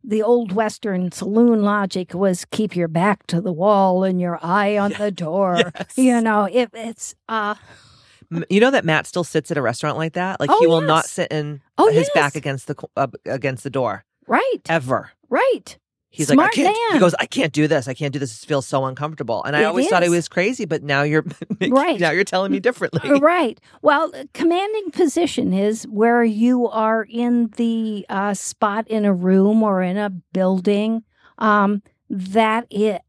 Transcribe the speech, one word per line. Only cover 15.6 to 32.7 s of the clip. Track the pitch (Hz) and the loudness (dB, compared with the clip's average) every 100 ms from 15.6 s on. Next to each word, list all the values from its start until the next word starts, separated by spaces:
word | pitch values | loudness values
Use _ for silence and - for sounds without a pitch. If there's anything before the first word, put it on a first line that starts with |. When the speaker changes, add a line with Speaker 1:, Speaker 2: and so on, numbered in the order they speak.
| - - _ _ _ | -6 -20 _ _ _
Speaker 2:
He's | - 156 | -6 2
like, | 269 | 4
"I | |
Speaker 1:
Smart | 381 | 4
Speaker 2:
can't." | - 339 | 2 0
He | 440 466 | 0 0
Speaker 1:
man. | 320 | 2
Speaker 2:
goes, | 180 170 | 2 2
"I | - | -6
can't | - 160 | -2 -2
do | 147 151 | 0 0
this. | 147 131 | 0 -2
I | |
can't | 127 147 | -8 -6
do | 135 | -6
this. | 131 107 | -8 -10
It | - | -4
feels | 143 - | -4 -2
so | 143 135 | -2 -2
uncomfortable." | 131 151 156 120 107 | -6 -10 -8 -6 -4
And | - | -2
I | 147 | 0
Speaker 1:
It | |
Speaker 2:
always | 156 180 311 | 2 2 2
thought | 185 | 2
he | 175 | 2
Speaker 1:
is. | |
Speaker 2:
was | 175 156 | 0 0
crazy, | - 196 254 | -2 -2 -4
but | 185 156 | -4 -4
now | 143 139 | -2 0
you're | 147 156 151 - | 2 2 0 -12
<laughs> | - 208 | -10 -4
making, | 190 | 0
Speaker 1:
Right. | 262 339 226 | 2 2 0
Speaker 2:
now | 165 | 0
you're | 170 | 0
telling | 196 185 196 | 0 -2 -2
me | 196 | 0
differently. | 220 247 190 165 233 | -2 -2 -4 -4 2
Speaker 1:
Uh, | 277 | 4
right. | 294 359 254 - _ _ | 4 4 0 -6 _ _
Well, | 285 285 330 | 2 2 0
uh, | - 294 | -6 -16
commanding | - 330 349 403 427 381 | -2 0 0 -2 -6 -6
position | - 330 - 320 - 185 | 0 0 2 -2 -2 -2
is | 185 208 220 - | 0 0 -2 -6
where | 208 233 240 | 0 2 4
you | 233 208 233 254 233 | 2 2 2 2 0
are | 220 220 226 208 | 0 0 -2 -4
in | 233 240 240 226 - | -4 0 0 0 -2
the, | 233 226 220 208 - | -2 -2 -4 -8 -6
uh, | 196 202 | -4 -2
spot | 196 - - 214 208 220 | -4 -8 -2 -2 -2 -2
in | 220 | 0
a | 202 | 0
room | 180 180 190 196 220 | 2 2 4 4 4
or | 214 190 | 2 0
in | 180 196 | 0 -2
a | 208 | -4
building, | 180 _ 185 185 190 185 202 220 226 _ _ _ - | -8 _ -2 0 0 0 0 0 -4 _ _ _ -2
um, | 220 208 202 208 _ _ _ | 2 4 2 0 _ _ _
that | 196 185 208 220 220 233 | -8 0 2 2 0 -4